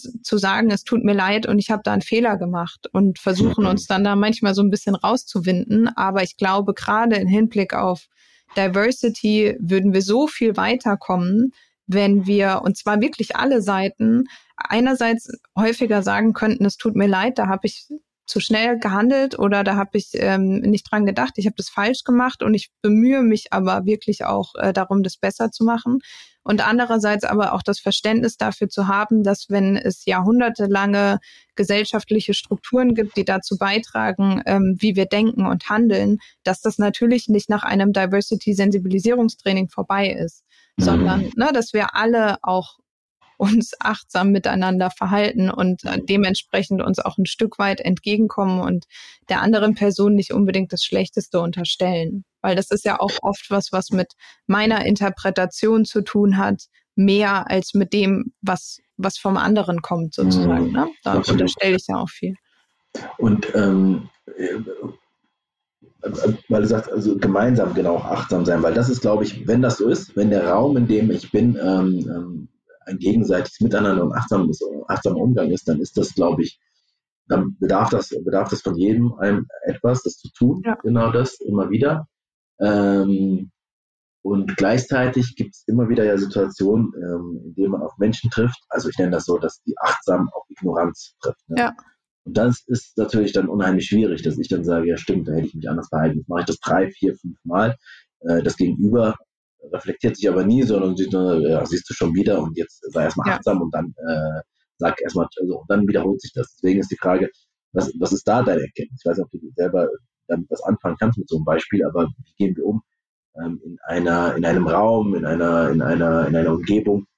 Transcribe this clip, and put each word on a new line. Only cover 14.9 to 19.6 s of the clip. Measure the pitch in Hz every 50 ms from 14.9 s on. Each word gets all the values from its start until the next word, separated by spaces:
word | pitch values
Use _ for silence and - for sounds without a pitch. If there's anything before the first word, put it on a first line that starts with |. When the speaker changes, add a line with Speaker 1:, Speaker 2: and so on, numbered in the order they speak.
| 269 247 233 226 226 226 - - - - _ _ _
Speaker 1:
häufiger | 185 214 226 233 - 254 214 214 202 185
sagen | 196 202 202 214 226 220
könnten, | - 220 220 214 - 202
„Es | 202 -
tut | - - 226 214
mir | 202 196
leid, | 202 196 185 196 240 247
da | - 208
hab | 190 226 - -
ich | 208 - - - - 294 302 - _ _ _ _
zu | - - 202
schnell | - - 220 214 226 240 240 233
gehandelt | 233 208 190 202 214 247 277 269 269 269 - -
oder | - 202 202 202